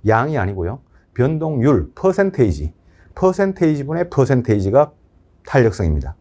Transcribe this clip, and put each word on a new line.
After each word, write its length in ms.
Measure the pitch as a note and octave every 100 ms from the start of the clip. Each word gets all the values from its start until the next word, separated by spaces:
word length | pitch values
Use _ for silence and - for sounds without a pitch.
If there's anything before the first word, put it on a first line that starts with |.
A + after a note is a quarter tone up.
| G#2
양이 300 | A2 C#3 D3
아니고요. 400 | G2 F#2+ E2+ B2 _ _ _
변동률, 760 | - C3 D#3+ D#3+ C#3 B2+ A#2+ D2+
퍼센테이지, 760 | - F#3+ F#3 G3 F#3+ A2 D2 D2+ _ _ _ -
퍼센테이지분의 960 | - F#3 F#3 G3 F#3+ E3 D3 C#3 E3 F3
퍼센테이지가 840 | - B2+ C3 A#2 G#2 F#2+ B2 D3 _ _ _ _ _ -
탄력성입니다. 680 | C#3 A#2 - E2+ D2 C2+ -